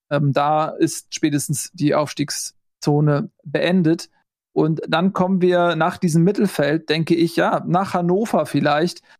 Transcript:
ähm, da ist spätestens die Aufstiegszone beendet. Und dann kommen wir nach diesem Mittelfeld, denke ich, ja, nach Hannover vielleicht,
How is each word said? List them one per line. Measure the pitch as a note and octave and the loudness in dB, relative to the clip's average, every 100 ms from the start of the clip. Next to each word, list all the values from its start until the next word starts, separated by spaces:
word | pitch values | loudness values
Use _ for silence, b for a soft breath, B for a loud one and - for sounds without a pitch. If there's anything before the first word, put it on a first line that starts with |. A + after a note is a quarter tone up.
| - | -4
ähm, | D3 C#3+ | -2 0
da | C#3 C#3+ D#3 D#3 | 2 2 2 0
ist | - D#3+ - - | -2 -2 -4 -12
spätestens | - D#3 D3 - D3 - | -4 -2 -2 -4 -6 -8
die | - D3 C#3+ | -4 0 0
Aufstiegszone | D3 - C#3+ - - - _ _ - D3 D3+ C#3+ A3 _ | -2 -4 -6 -8 -10 -14 _ _ 0 2 2 0 -4 _
beendet. | - D3+ E3 F#3+ D#3+ E3+ - _ _ _ _ | -8 -4 0 2 2 0 -4 _ _ _ _
Und | - D#3 D#3 - | -2 0 -2 -2
dann | D#3+ F#3+ | 0 0
kommen | G3 F#3 F#3+ | 0 0 2
wir | F3+ F3 F3 D#3+ | 2 2 2 2
nach | D#3 - | 0 0
diesem | F3 D#3+ | 0 2
Mittelfeld, | E3+ G#3 G3+ - C#3+ D#3+ - | 2 2 0 0 0 0 0
denke | D3+ D#3 E3 | -2 0 2
ich, | E3+ E3+ | 0 0
ja, | F#3 F3+ - | 0 0 0
nach | E3+ F#3+ F#3 | -2 0 -2
Hannover | F3 F#3 A3+ F#3+ D3+ | 0 0 0 0 0
vielleicht, | - D3 D3 E3+ - b | 0 0 2 0 -4 b